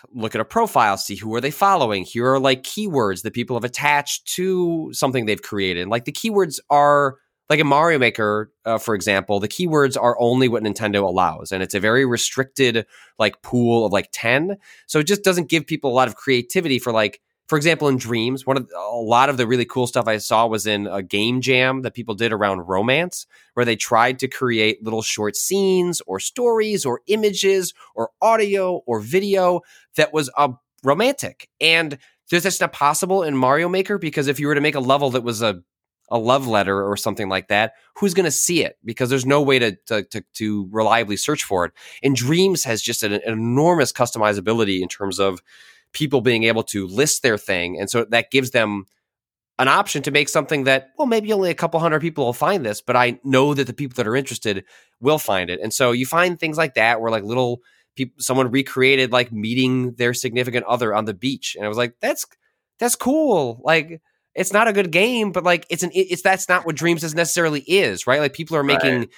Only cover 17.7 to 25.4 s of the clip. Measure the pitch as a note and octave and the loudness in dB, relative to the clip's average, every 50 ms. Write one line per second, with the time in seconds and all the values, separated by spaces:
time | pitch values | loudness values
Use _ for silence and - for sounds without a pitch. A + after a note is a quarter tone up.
17.7 | D#3+ D#3+ D3+ C#3+ C3+ B2 - A2+ B2 A#2 A2 B2 C3 C3+ C3 - C3+ C3+ B2 - | 0 2 2 0 0 0 -2 -4 -4 -2 -2 -2 -4 -4 -2 -2 -2 -2 -2 -6
18.7 | F2 F2 F#2 G#2 A2+ A#2+ A2+ G#2+ A#2 A#2+ C3 C#3 C#3+ B2 B2 A2 B2+ B2 A#2 - | -10 -10 -8 -8 -6 -6 0 2 4 4 4 4 2 0 0 0 2 0 0 -2
19.7 | - B2+ B2+ A#2+ - B2+ A2+ A2+ A2 G#2+ - - A#2 A2 A#2 A#2 A2 G#2+ F#2+ G#2+ | -2 -2 -2 0 0 -2 0 0 0 -2 0 0 2 2 2 2 0 -2 -2 -2
20.7 | G#2+ G2+ G2+ G2+ F2+ G2+ G2 F2 - G2+ G#2+ A#2 B2 B2+ B2 B2+ C3 B2+ B2+ C3 | -2 -2 -2 -4 -6 -8 -8 -4 -2 -2 0 0 -2 -2 0 2 2 2 2 2
21.7 | C3+ C3+ B2+ A#2 - - A#2 G#2+ A2 F#2+ A2+ A#2 A2 G#2 G#2 G2+ G2 F#2 E2+ F2 | 0 -2 -6 -8 -8 -10 -8 -8 -4 -2 -2 -2 0 0 0 0 0 -2 -2 -2
22.7 | F#2 F#2 G#2 A#2+ C3 D3+ F3 F#3 - - - - _ _ _ _ _ - B2 A#2 | 0 0 2 2 2 2 0 -2 -6 -12 -14 -16 _ _ _ _ _ -2 0 0
23.7 | A#2 G#2 - - A#2+ A2 A#2 B2+ C3 C3 C3+ C3 - - C3+ B2 A#2 A2 G#2+ A2 | 0 -2 -2 0 2 4 4 4 2 -2 -4 -6 -4 -2 -2 0 2 2 2 2
24.7 | A2 - A2 A2 A2 A2 A2 - - - G#2+ G#2 G2+ - | 0 -2 -6 -4 -4 -4 -4 -4 -4 -2 -4 -4 -2 -4